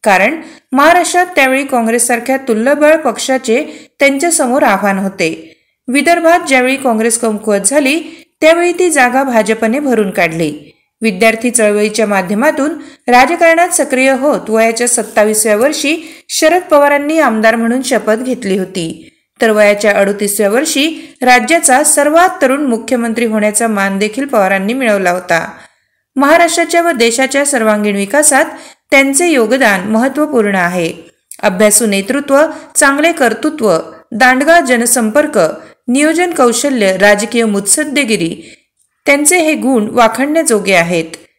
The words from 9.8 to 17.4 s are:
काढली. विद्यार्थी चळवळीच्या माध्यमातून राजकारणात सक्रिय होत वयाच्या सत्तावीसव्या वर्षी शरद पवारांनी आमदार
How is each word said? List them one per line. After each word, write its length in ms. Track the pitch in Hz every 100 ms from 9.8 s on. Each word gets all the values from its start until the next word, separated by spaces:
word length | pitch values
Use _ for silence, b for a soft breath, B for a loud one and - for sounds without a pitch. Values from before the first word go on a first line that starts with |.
| 294 220 196
काढली. 440 | 180 170 165 156 - - b b _
विद्यार्थी 480 | 220 185 226 220 247
चळवळीच्या 540 | 233 214 208 208 214 208
माध्यमातून 640 | 202 180 208 294 302 285 320 B B -
राजकारणात 600 | 247 269 339 330 330 349
सक्रिय 420 | 339 277 254 262
होत 380 | 262 277 208 -
वयाच्या 380 | 220 226 226 240
सत्तावीसव्या 680 | 240 208 220 214 214 226 208
वर्षी 400 | 269 302 277 330 B B _
शरद 320 | - 311 359
पवारांनी 580 | 359 294 285 285 285 320
आमदार 360 | 277 220